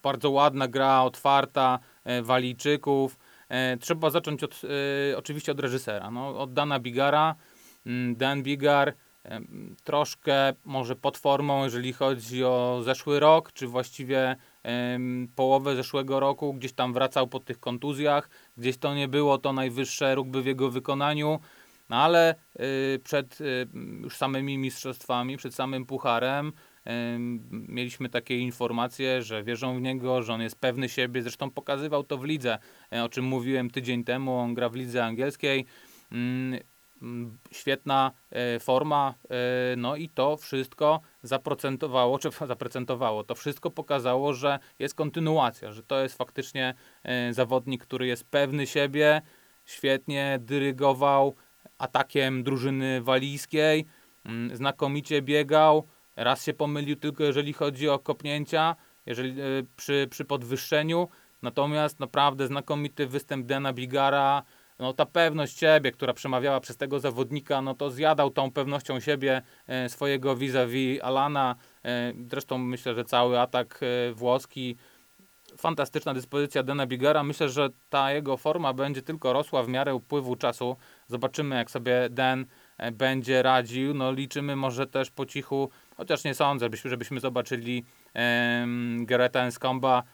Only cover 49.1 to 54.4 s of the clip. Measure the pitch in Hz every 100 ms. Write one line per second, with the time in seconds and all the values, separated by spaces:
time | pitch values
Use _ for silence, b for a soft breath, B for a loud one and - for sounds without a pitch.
49.1 | 151 156 b b b - - 139 135 147
50.1 | 139 139 135 117 143 139 131 139 127 139
51.1 | 139 139 - b b - _ 131 131 135
52.1 | 143 135 131 123 135 131 135 131 131 120
53.1 | 131 139 143 - 151 156 156 156 b b
54.1 | b 110 113